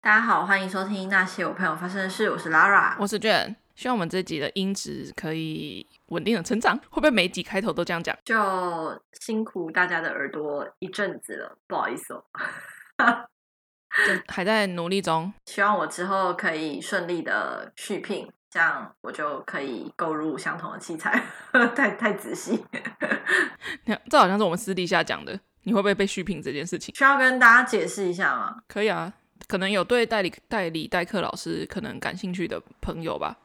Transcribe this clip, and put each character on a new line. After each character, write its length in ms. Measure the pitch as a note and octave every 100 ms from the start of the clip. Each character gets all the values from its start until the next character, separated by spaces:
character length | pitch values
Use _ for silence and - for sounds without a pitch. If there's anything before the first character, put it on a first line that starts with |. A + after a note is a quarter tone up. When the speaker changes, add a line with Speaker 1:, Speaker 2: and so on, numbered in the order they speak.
Speaker 1:
大 120 | A3
家 40 | G#3+
好， 260 | A#3 F3
欢 160 | F3+ G3
迎 80 | F#3
收 140 | F#3+
听 240 | G3 G3+ F#3+
那 160 | G3
些 220 | F#3 -
我 80 | E3+
朋 120 | -
友 80 | F3+ D#3
发 100 | F3+
生 140 | G3
的 80 | F#3+
事， 200 | F#3 G#3
我 80 | D#3+
是 140 | D#3+
Lara。 420 | D#3+ F#3+ F#3+ - -
Speaker 2:
我 80 | G3+
是 100 | G#3+
Jen。 380 | G#3+ F3 - G#3+ _
希 140 | - B3+
望 80 |
我 20 | A#3+
们 120 | E3
这 120 | F3+
集 160 | F3+ D#3+
的 120 | C#3+
音 240 | - F#3+
质 400 | G3 - C#3+ -
可 180 | - D#3
以 540 | D#3+ D#3+ D#3+ D3+ F2 - _ _
稳 140 | E3
定 140 | F3
的 80 | A3+
成 160 | E3 G#3+
长。 180 | - - -
会 60 |
不 40 | -
会 100 | D4+
每 160 | A3
集 160 | F3+ F#3+
开 200 | - G3
头 100 | G#3
都 140 | D#3
这 80 | F3
样 100 | E3+
讲？ 100 | E3 -
Speaker 1:
就 760 | - A3+ G3 F#3 F3+ E3 D#3+ - _
辛 320 | - - A3
苦 260 | A3 F#3 D#3+
大 160 | F#3 F3+
家 140 | E3+
的 80 | E3
耳 200 | - C#3
朵 380 | D3+ D3+ C#3+ - _
一 100 | F#3
阵 280 | G3 G3 E3
子 160 | - D2
了， 200 | - - _
不 60 | E3+
好 100 | -
意 80 |
思 180 | - -
哦。 80 | - _ - - - - - - -
<laughs> 20 | A#3 A#3 - _ _ _ _ _ _ -
Speaker 2:
就 160 | - F#3 -
还 160 | -
在 240 | F#3+ A3 G3+
努 220 | F3 E3+
力 120 | G3
中。 320 | F3 D#3+ F3 -
Speaker 1:
希 160 | - -
望 120 | G3+
我 140 | G3+ D#3
之 160 | F3
后 300 | F#3 F#3+ F#3
可 200 | F3 F#3+
以 280 | D#3 D#3+ -
顺 260 | - G3 E3+
利 140 | E3+
的 500 | - G#2 C#2+ A1 - -
续 220 | - F#3+
聘， 300 | - G3 - _ _
这 100 | E3+
样 340 | E3 C#3 G#2+ _
我 100 | -
就 300 | B2 D3+ C3+
可 180 | - D#3
以 280 | C3+ A#2 -
购 180 | - E3
入 240 | D3+ D#3 -
相 200 | D3+ E3
同 120 | F3
的 40 | -
器 200 | - D#3+
材。 260 | - G#3 - - -
<laughs> 240 | B3+ A#3+
太， 180 | C4+ A#3+
太 200 | - A3+
仔 240 | F#3+ -
细。 300 | - - - - - - - - - -
<laughs> 600 | - - - - - - G#3+ -
Speaker 2:
这 80 | D4
好 80 | F#3
像 100 | G3+
是 60 |
我 60 | G3+
们 80 | F3
私 180 | -
底 100 | F#3+
下 160 | F3 F3
讲 220 | D#3+ F2
的， 160 | C#2 G3 _ _
你 100 | -
会 100 | G3+
不 40 |
会 100 | G3+
被 100 | G3
续 160 | G3 -
聘 200 | A3 D#3+
这 100 | -
件 160 | C#3+ E3
事 100 | A3+
情？ 160 | -
Speaker 1:
需 120 | -
要 120 | C4+ C#4
跟 220 | C4 B3+
大 80 | A#3+
家 160 | A#3+
解 240 | B3+ G#3+ F3
释 160 | G#3
一 80 | F#3
下 240 | F3 D#3+
吗？ 220 | B2 G2 - _
Speaker 2:
可 160 | F#3+
以 60 | G#3+
啊， 220 | E3+ E3 - _ _ -
可 100 | G3
能 120 | F#3+
有 140 | G3+
对 220 | F3+ A#3+
代 160 | A#3 A3
理、 120 | F#3 - _
代 220 | A3 E3+
理 180 | D#3+ -
代 160 | F3+
课 180 | F3 F#3+
老 140 | E3
师 300 | - E3 E3
可 160 | - -
能 180 | - E3+
感 160 | -
兴 180 | F3 F#3
趣 140 | F3+ E3+
的 140 | E2+ - _
朋 200 | - D#3+
友 160 | E3 -
吧。 180 | - A#3+